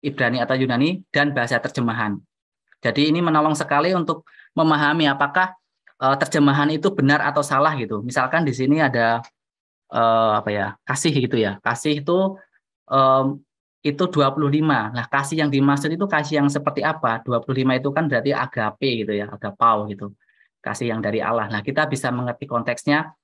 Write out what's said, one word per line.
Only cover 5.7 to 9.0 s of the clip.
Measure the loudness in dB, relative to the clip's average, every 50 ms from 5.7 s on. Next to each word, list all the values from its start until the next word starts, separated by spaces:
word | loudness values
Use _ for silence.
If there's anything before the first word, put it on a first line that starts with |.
| _ _ _ _ _ _
eh, | 2 2 2 2
terjemahan | 0 0 2 4 4 4 4 4 2 2 0
itu | 0 0 -2
benar | 0 2 2 2 4 2
atau | 2 0 0 0 -2
salah | 0 2 2 2 2 2 -2
gitu. | -6 -4 -6 -6
Misalkan | -6 -4 -2 -2 -2 0 0 0 0 0
di | -2
sini | -2 0 0 2 2
ada, | 2 2 2 2